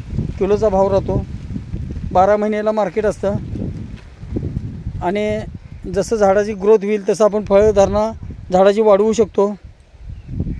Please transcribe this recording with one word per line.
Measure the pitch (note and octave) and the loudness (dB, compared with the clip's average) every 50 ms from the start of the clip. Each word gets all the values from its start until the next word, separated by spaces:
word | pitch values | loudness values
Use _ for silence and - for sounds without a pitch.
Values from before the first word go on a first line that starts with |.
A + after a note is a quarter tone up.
| - - - - - - - - | -12 -8 -6 -6 -6 -6 -4 -2
किलोचा | G3+ G3 G#3 G3+ G#3+ G#3+ | 0 0 0 2 2 2
भाव | F#3+ F#3+ G3 G3 | 2 2 2 2
राहतो. | G3 F#3+ - - F#3+ F#3+ - - - - - - - - - - - - - - - - - - | 2 0 0 0 -2 -4 -4 -6 -8 -12 -10 -10 -10 -10 -10 -8 -8 -8 -8 -8 -8 -8 -6 -2
बारा | - F#3 F#3 G3+ G#3 G#3 | 2 2 4 4 4 2
महिन्याला | G#3 G#3+ G#3+ G#3+ G#3+ A3 | 0 -2 -2 -2 -2 -2
market | A3 A3 G#3 F#3 D#3 A3 G3+ | 0 0 -2 -2 -2 -2 -2
असतं | G#3 F3+ - - G3 G#3 - - - - - - - - - - - - - - - - - - - - - - - - - - - - - - - - - | -2 -2 -2 -2 -4 -4 -4 -6 -8 -8 -8 -8 -8 -8 -10 -12 -12 -14 -16 -18 -18 -20 -18 -12 -8 -8 -6 -6 -6 -6 -6 -8 -8 -10 -10 -10 -10 -8 -6
आणि | F3+ F3 G3 G#3 G#3 G#3+ G#3+ G#3+ G#3 - - - - - - - - G3 F3 | -4 -4 -2 -2 -2 -2 -2 -4 -6 -8 -12 -14 -16 -16 -18 -14 -12 -6 -4
जसं | G3+ F#3 - A#3 | -2 -2 0 0
झाडाची | G#3+ G#3 F#3+ F#3+ G#3 G#3 G#3 A3 | 2 4 4 4 4 2 0 -2
growth | F#3+ F#3 G#3 A3+ G#3+ F#3+ | -2 2 4 4 4 4
होईल | G3+ G#3+ G#3 F#3+ G#3+ | 2 -2 -2 0 0
तसं | G3+ - A3 | 2 4 4
आपण | G#3 F#3+ G#3+ G3+ | 2 2 0 0
फळधारणा | - G3 G3 G#3 A3 G#3 G3+ G3 F#3+ G3 G#3 G#3+ A3+ A3+ - - - - - - - - | 2 4 4 6 6 6 4 4 4 4 0 0 -2 -4 -8 -12 -14 -14 -14 -6 0 4
झाडाची | F#3 F#3+ G3+ G3+ G#3+ | 4 6 6 6 4
वाढवू | A3 G#3+ G3+ F#3+ G#3 A3 G#3+ | 4 4 6 6 4 4 4
शकतो. | A3+ G#3+ E3+ - - G3 G#3 G#3 F3 - - - _ _ _ - - - - - - - - - - - - - - | 2 0 0 2 0 0 0 0 -6 -14 -20 -20 _ _ _ -20 -20 -16 -16 -16 -16 -14 -12 -8 -6 -6 -6 -4 -4